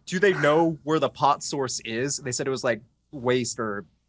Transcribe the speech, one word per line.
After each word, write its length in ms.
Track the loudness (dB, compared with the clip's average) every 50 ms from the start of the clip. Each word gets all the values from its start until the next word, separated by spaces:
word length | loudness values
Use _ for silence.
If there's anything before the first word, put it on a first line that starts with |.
| _
do 140 | -6 0 2
they 160 | 4 4 4
know 440 | 4 4 4 6 4 4 2 0 -2 -2
where 140 | -2 0 0
the 100 | 0 -2
pot 320 | 0 2 2 2 2 2
source 380 | -2 -6 -4 -4 -4 -4 -4 -8 -8
is? 340 | -6 -4 -4 -4 -4 -4 -6
They 140 | -6 -6
said 140 | -4 -4 -2
it 40 | -4
was, 140 | -4 -2 -2
like, 180 | -2 -2 -2 -6 _ _ _ _ _
waste 460 | -12 -2 0 2 2 2 0 -2 -4 -6
or 260 | -6 -6 -6 -8 -10 -14 _ _ _